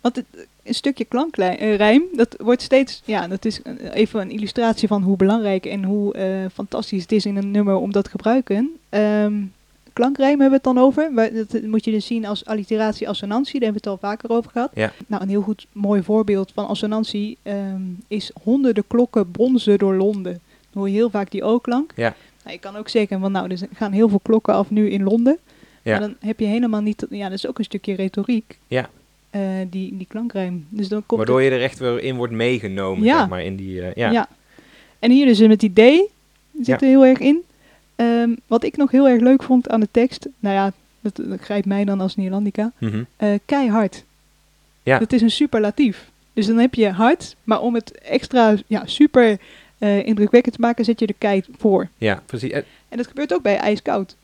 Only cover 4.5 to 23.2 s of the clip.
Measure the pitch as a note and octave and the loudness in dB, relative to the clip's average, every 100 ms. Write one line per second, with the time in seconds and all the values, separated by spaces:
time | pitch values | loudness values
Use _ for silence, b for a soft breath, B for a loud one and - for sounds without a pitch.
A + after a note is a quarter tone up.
4.5 | - A3+ A3 G#3+ G#3 F#3 F#3+ F#3+ A3+ G#3 | -2 -2 0 0 0 0 2 2 2 0
5.5 | F#3+ - G3+ F#3+ G#3 G3+ - F#3+ F#3+ F#3+ | -4 -4 -6 -4 -2 -2 -4 -6 -4 -8
6.5 | - G3+ - G#3+ G3 E3+ G#3+ G3+ G3 G3+ | -10 -8 -8 -6 -8 -2 -2 0 -4 -2
7.5 | G3+ G3+ F#3+ G3 G3+ G3 - - B3+ B3 | 0 0 0 0 -2 -4 -4 0 0 0
8.5 | G3+ C4+ E4 _ G#3+ G#3+ G#3 G#3 G#3 G3 | -2 -2 -6 _ -2 0 0 0 -2 -8
9.5 | _ _ _ _ - B3 C#4 C4+ C#4+ C4+ | _ _ _ _ -2 -2 2 0 4 4
10.5 | C4+ C4 B3+ C4 C4+ D#4 B3 A3+ A3 G#3+ | 4 2 4 4 2 -2 0 0 -2 -4
11.5 | A3+ G#3+ A3 A3+ G#3+ - A#3 G#3+ G#3 - | -6 -2 -4 -2 -4 -4 -6 -6 -8 -6
12.5 | A3 G3 A3 A3 G#3+ G#3+ G3+ G3+ G#3+ C#4 | -8 -4 -2 -2 -4 -6 -6 -4 -4 -4
13.5 | C#4 A#3 G#3+ - F#3+ G3+ G#3+ A#3 A#3 A3+ | -2 -2 -4 -6 -8 -8 -8 -2 -4 -2
14.5 | - C4 - G#3+ - - G#3 G3 G3+ G3+ | -6 -6 -4 -4 -4 -8 -6 -2 -4 -4
15.5 | G#3+ - G#3 G3+ G3+ F3+ G#3+ G#3 G3+ F#3+ | -6 -10 -6 -2 -2 0 0 0 -2 -2
16.5 | - G3+ G#3 G#3+ G#3+ A3+ G#3 G#3 A#3 - | -8 -6 -4 -4 -4 -4 -6 -8 -10 -10
17.5 | G3+ G3 F#3+ F#3+ F3+ - G#3 - - - | -8 -8 -8 -10 -12 -8 -8 -8 -8 -2
18.5 | C4+ C4 G#3 - A#3 B3 - F#3 F3 B3 | 2 2 0 0 0 0 0 -2 0 2
19.5 | B3+ G#3+ G3+ G3 F#3+ G3 G#3 F3+ F3 b | 2 2 2 2 0 0 -2 -8 -12 b
20.5 | b b - G3 G3+ A#3 G3+ G3 G3 G#3+ | b b -8 -4 0 0 -2 -4 0 2
21.5 | A#3 - A#3+ D#4 - A#2 - b b - | 2 0 -2 -2 -2 -2 -2 b b -18
22.5 | F#3+ G3 G3+ G#3+ A#3 G#3 F#3+ | -16 -14 -14 -4 -2 0 -2